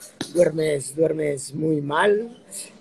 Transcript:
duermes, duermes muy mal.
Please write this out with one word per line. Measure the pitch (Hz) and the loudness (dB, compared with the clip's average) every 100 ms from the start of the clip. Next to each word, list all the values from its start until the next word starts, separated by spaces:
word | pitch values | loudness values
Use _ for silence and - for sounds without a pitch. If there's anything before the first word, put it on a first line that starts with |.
| - - - | -20 -14 -4
duermes, | 170 165 160 156 143 135 139 | 2 4 4 0 0 -2 0
duermes | 156 156 151 139 139 | 2 2 -2 -4 -8
muy | 143 156 151 | -4 0 0
mal. | 143 151 202 208 233 240 - - - - | 0 2 4 2 -2 -14 -18 -16 -16 -8